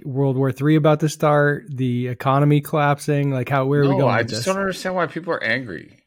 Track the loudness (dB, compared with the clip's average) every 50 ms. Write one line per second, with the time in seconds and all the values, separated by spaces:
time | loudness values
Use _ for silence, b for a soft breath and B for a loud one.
0 | -12 -8 -4 -2 0 0 0 0 -2 -2 -2 -2 0 2 4 4 4 4 4 2
1 | 2 -2 -2 0 0 2 4 4 4 2 0 -2 -4 -8 -8 -4 -4 -2 -2 -2
2 | -4 -4 -6 -4 0 0 2 4 4 4 4 2 2 0 0 0 2 2 0 0
3 | -2 -2 0 0 0 0 -2 -2 -2 -2 -2 0 0 0 2 2 2 2 2 2
4 | 2 2 2 2 0 -2 -4 -4 -2 -2 -2 -2 -2 -4 -6 -6 -6 -4 -2 -2
5 | -2 -4 -4 -6 -6 -6 -4 -4 -2 -2 -2 -2 -4 -8 -10 -12 -14 -16 -20 _
6 | _